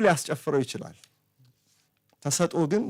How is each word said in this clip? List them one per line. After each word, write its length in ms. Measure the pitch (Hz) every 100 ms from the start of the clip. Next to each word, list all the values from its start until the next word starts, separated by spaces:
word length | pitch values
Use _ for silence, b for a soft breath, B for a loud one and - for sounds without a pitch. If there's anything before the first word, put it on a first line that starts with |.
ሊያስጨፍረው 600 | 214 160 - 147 - 143
ይችላል። 360 | 131 - - - - _ _ _ _ _ _ _ _ _ _ _
ተሰጥኦ 400 | 143 139 170 180 156
ግን 160 | 202 -